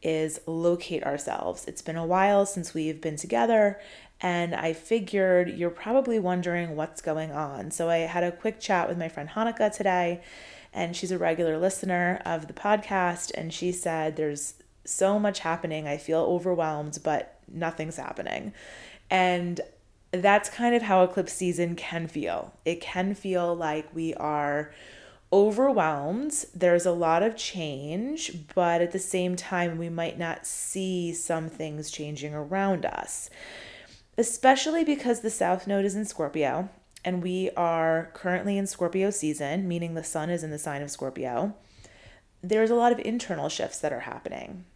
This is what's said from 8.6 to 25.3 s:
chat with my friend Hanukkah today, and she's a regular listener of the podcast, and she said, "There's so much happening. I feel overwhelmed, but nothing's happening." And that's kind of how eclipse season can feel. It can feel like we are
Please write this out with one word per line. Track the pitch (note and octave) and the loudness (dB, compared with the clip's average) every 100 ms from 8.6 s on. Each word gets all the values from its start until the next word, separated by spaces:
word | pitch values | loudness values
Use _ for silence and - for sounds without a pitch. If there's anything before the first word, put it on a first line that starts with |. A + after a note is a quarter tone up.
chat | - F#3+ E3+ | 0 0 2
with | F3 | -2
my | E3 | -4
friend | D#3 D3 | -6 -8
Hanukkah | - A3+ A3+ G#3+ G#3 | -2 -2 2 0 2
today, | G3 F3+ F3 F3 - - - - - | 2 4 2 -2 -8 -20 -20 -20 -14
and | - F3 F3 | -6 -4 -4
she's | F3+ | -4
a | F#3 | 0
regular | E3+ E3 E3+ D#3 | 0 2 2 2
listener | F#3 F#3+ F#3+ F3+ F3 F#3 | 0 0 -2 2 2 0
of | - E3 D#3 | -2 -4 -6
the | |
podcast, | - G3+ G#3 G#3 G3 F3+ F3 - | -6 2 2 2 0 2 0 -6
and | - E3 | -6 -6
she | D#3 F3+ | -4 -2
said, | F3+ F3+ D#3+ D#3 D3+ | -2 -2 -2 -2 0
"There's | D#3 D3 C#3+ - - _ - | -2 -2 -6 -10 -20 _ -8
so | - G3 G#3 | 0 2 4
much | G#3 G3 | 2 0
happening. | - E3+ E3+ D#3 D#3 | -2 -2 -2 -4 -4
I | D3 | -6
feel | - D#3+ | 0 2
overwhelmed, | - F3 F3 F3 D#3+ D3+ D3+ D3+ | 2 2 0 0 0 -2 -6 -4
but | D#3 D3 - - - | -2 -2 -2 -16 -16
nothing's | D#3+ E3 E3 D#3+ D#3+ | -6 -4 -4 -8 -6
happening." | - - - - A3 - - - - - - | -10 -8 -6 -6 -8 -12 -18 -18 -20 -20 -2
And | F#3+ F#3 F3+ F3 F3 - _ _ _ _ | 2 4 2 0 -4 -8 _ _ _ _
that's | F#3 G3 G3+ - | 2 6 6 4
kind | - A#3+ A#3+ | 0 2 4
of | |
how | A3 F#3+ | 4 6
eclipse | F3+ F#3 F3+ | 6 4 -4
season | - F3+ D#3+ E3+ | -2 -2 0 0
can | E3+ - E3+ E3 | -2 -6 -6 -6
feel. | D#3 G2+ E2+ - - | -4 -4 -4 -6 -6
It | - E3+ | -4 -4
can | - F#3 F#3+ | -4 -2 -2
feel | G3+ G3 F3+ F3 | -2 -2 0 0
like | E3+ E3 D3+ D#3 | 0 -2 -2 -4
we | E3 E3 | -6 -4
are | - D3+ D3+ C#3+ D3 D3 - - - - - _ | -2 -2 0 0 0 -4 -10 -20 -20 -20 -20 _